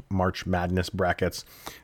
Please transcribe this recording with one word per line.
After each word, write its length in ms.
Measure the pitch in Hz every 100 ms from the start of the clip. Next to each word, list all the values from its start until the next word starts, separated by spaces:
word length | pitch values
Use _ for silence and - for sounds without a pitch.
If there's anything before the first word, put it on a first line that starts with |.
| -
March 380 | 98 92 - -
Madness 420 | 90 87 92 87
brackets, 560 | 95 90 - 90 - - - - -